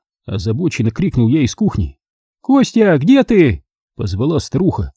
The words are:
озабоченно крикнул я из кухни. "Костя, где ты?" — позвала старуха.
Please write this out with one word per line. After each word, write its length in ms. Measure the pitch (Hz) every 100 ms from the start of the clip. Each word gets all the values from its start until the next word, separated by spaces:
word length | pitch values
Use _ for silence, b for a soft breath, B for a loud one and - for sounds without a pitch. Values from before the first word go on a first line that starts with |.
| _ _ -
озабоченно 640 | 101 95 113 175 - 110
крикнул 380 | - 175 127 113
я 140 | 156
из 120 | 127
кухни. 440 | - 208 - 78 - _ _ _ _ -
"Костя, 500 | 277 - 226 208 151
где 280 | 165 269
ты?" — 400 | - 214 143 85 - _ _ -
позвала 420 | 95 90 139 156
старуха. 540 | - - 185 - 73